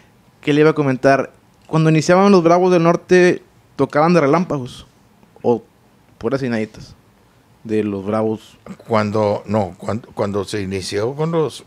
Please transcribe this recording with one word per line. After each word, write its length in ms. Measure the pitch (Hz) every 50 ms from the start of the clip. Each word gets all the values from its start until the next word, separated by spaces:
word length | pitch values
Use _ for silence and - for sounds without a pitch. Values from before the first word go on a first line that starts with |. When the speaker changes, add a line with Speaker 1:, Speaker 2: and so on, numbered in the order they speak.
| _ _ _ _ _ _ _ _
Speaker 1:
¿Qué 120 | - 147
le 100 | 147 147
iba 80 | 151 160
a 40 | 151
comentar? 580 | 151 143 135 131 123 - 139 139 135 - - - _ _ _ _ _ _ -
Cuando 220 | 160 160 160 160
iniciaban 420 | 160 156 143 - 180 185 196 202
los 100 | 202 180
Bravos 300 | 160 165 170 180 185 185
del 100 | 180 170
Norte, 580 | 165 170 170 170 - - 180 180 175 180 147 - - _ _ _ _ _ _
¿tocaban 380 | - 139 - - 147 156 170 175
de 60 | 165
Relámpagos? 640 | 143 135 151 170 180 - 151 139 123 123 - - - _ _ _ _ _ _ _ _ _ _ _
¿O 200 | - 120 120 107 - _ _ _ _ _ _ _ _ _ _ -
puras 240 | - 117 135 127
inaditas 540 | 139 120 117 110 110 107 - - - - - _ _ _ _ _ _ _ _ _ _ _ _ _
de 220 | - 113 107 107 104
los 200 | 107 101 98 92
Bravos? 540 | 104 107 110 110 110 110 104 - - - _ - - - - - -
Speaker 2:
Cuando, 560 | 113 107 107 101 101 110 107 101 104 - -
no, 300 | - 104 110 98 87 85 -
cuando, 300 | - 98 101 117 - -
cuando 320 | - - 107 101 98 101 92
se 160 | - 110 104
inició 540 | 95 95 98 95 90 - 101 101 107 123 139
con 160 | 143 156 165
los, 340 | 170 160 151 120 - - -